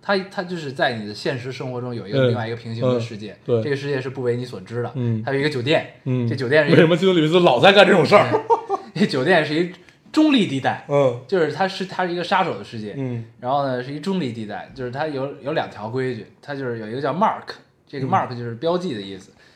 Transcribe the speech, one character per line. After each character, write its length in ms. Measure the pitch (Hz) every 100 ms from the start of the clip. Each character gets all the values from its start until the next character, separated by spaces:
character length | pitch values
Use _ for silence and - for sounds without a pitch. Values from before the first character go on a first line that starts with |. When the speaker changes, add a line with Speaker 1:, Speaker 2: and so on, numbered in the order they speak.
Speaker 1:
它， 160 | - 202 190
它 120 | -
就 140 | 175 175
是 140 | 147
在 220 | 139 151
你 140 | 117 104
的 60 |
现 240 | 104 170 131
实 140 | 131
生 200 | 127 135
活 80 | 123
中 140 | 123
有 140 | 120 95
一 40 |
个 60 | 135 127
Speaker 2:
嗯。 40 |
Speaker 1:
另 60 | 110
外 120 | 113
一 20 |
个 60 | 117
平 180 | 117
行 100 | 113 127
的 80 | 123
世 160 | 117 107
界， 180 | 104
Speaker 2:
嗯， 40 | 90 -
对。 160 | 117
Speaker 1:
这 80 | 147
个 60 | 135
世 120 | 143
界 140 | 139
是 80 | 127
不 140 | 135
为 120 | 123 120
你 80 |
所 160 | 127 113
知 200 | 92 117
的。 100 | 120 135
Speaker 2:
嗯。 260 | 120 113
Speaker 1:
它 80 | 110
有 80 | 139
一 40 |
个 60 | 147
酒 100 | 135
店， 320 | 120 151 - - 139
Speaker 2:
嗯。 220 | 127 117
Speaker 1:
这 80 | 131
酒 140 | 120
店 140 | 151
是 80 | 147
一 0 |
个 60 | -
Speaker 2:
为 40 |
什 60 | 165
么 80 | 170
基 80 | 190
努· 60 |
里 80 | 175
维 60 | 151
斯 120 | 180
老 180 | 175 123
在 120 | 175
干 140 | 202 190
这 80 |
种 100 | 190
事 120 | 147 202
儿？ 140 | 139
Speaker 1:
嗯。 460 | 440 - 453 - 392 -
<laughs> 60 | 156
这 100 | 202
酒 180 | 143
店 220 | 139 175 143
是 80 |
一 180 | 156 175 - - - _
中 200 | 311 311
立 160 | 269 156
地 120 | 135
带， 260 | 123 104 -
Speaker 2:
嗯。 340 | 143 135 120 -
Speaker 1:
就 120 | 190
是 120 | 151
它 160 | 139 190
是， 180 | 185 190
它 200 | - 180
是 80 |
一 20 | 175
个 80 |
杀 200 | 170 190
手 140 | 170 104
的 60 |
世 160 | 104 113
界， 140 | 107 117
Speaker 2:
嗯。 280 | 131 120 113 -
Speaker 1:
然 120 | 123
后 140 | 143 139
呢 180 | 127
是 80 | 127
一 80 | 147
中 200 | 175 190
立 120 | 135
地 140 | 113 104
带， 260 | 95 85 135
就 100 | 123
是 60 |
它 160 | 131 160
有， 260 | 139 139 -
有 120 | 131
两 140 | 156 95
条 200 | - 107
规 260 | 127 131 113
矩， 120 | 92 _
它 140 | -
就 100 | 139 131
是 120 | 117
有 100 | 107
一 40 |
个 100 | 123
叫 100 | 143
Mark， 440 | 165 208 - - - _ _ _
这 120 | 143
个 60 | 135
Mark 240 | 185 123
就 140 | 120
是 100 | 120 113
标 220 | 160 175
记 160 | 180
的 80 | 110
意 160 | 98 92
思， 140 | - _ _